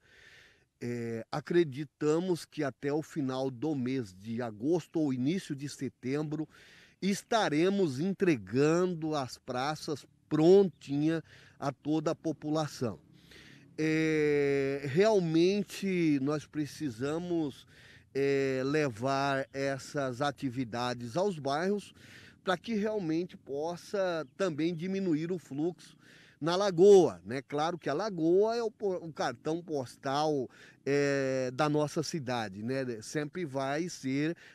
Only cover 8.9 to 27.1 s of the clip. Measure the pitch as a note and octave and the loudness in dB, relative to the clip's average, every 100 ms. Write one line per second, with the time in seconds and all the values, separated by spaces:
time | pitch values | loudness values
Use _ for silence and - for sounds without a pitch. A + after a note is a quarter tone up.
8.9 | E3+ D#3 D3+ B2+ - - B2 C#3 D#3 - | -2 -4 -4 -6 -10 -8 -4 -4 -6 -6
9.9 | D3 - _ - D#3 E3 F#3+ G3 - - | -8 -10 _ -4 4 8 8 8 0 -6
10.9 | C#3+ D3+ E3 - - - - C#3 C3+ C#3+ | -2 0 -2 -6 -20 -20 -8 -6 -6 -2
11.9 | D#3 D#3+ D#3 E3 D3 D3+ D3+ D3+ - A#2+ | -2 0 -4 -4 -6 -4 -2 -2 -4 -6
12.9 | E2+ - - - - - - - - D#3 | -6 -16 -20 -20 -20 -20 -20 -18 -4 -2
13.9 | D#3 D#3+ D#3 D3+ D3 C#3+ C#3 C3+ C#3 C#3 | 0 0 2 2 2 2 2 0 -2 -2
14.9 | C#3 G#3+ G#3 E3+ D#3+ F3 G3+ F#3+ - G3 | 2 4 4 2 4 4 2 -2 -4 -2
15.9 | F3+ E3 C#3+ C3+ D3+ - D3+ D3 - D3+ | 2 2 2 0 -2 -6 -8 -6 -6 -8
16.9 | A2 C#3 D#3+ F3+ E3+ D3+ - - - - | -4 -4 -4 -2 -2 -2 -6 -20 -20 -20
17.9 | - _ C3+ C#3 C#3 C3+ C3 C3 D#3 D3 | -20 _ -2 2 2 2 0 0 0 0
18.9 | G#2+ B2+ C3+ C#3 C3+ C3+ C#3 C#3 C3+ - | -2 -2 0 0 0 -4 -4 -4 -4 -6
19.9 | D3+ C3 A#2+ C#3+ C3+ C#3 A#2+ B2 A#2 B2 | -4 -4 -2 -4 -2 -6 -4 -4 -2 -4
20.9 | A#2+ A#2+ C3 G3+ D#3+ C3+ C#3+ F#3 G#3 - | -4 -4 -2 0 -2 -2 -2 0 -2 -6
21.9 | - - - - - - F3+ - A3 G#3+ | -20 -20 -20 -20 -12 -4 -4 -2 -2 -2
22.9 | G#3+ E3 D#3+ F3+ F#3+ - C#3 D#3+ F3 - | -2 -2 -2 -4 -10 -10 -6 -6 -6 -6
23.9 | G3+ F#3 E3 C#3 - F#3+ C#3+ E3 E3+ F3+ | -2 -2 -2 -6 -4 -2 0 -2 -2 -4
24.9 | F#3+ F#3+ D3 E3 F3+ - C#3 E3 E3+ - | -2 0 0 0 -6 -6 -4 -4 -4 -16
25.9 | - - - - - D#3 F3+ G3+ E3+ G3+ | -20 -20 -20 -20 -6 -2 2 2 8 10
26.9 | G3 D3+ | 12 10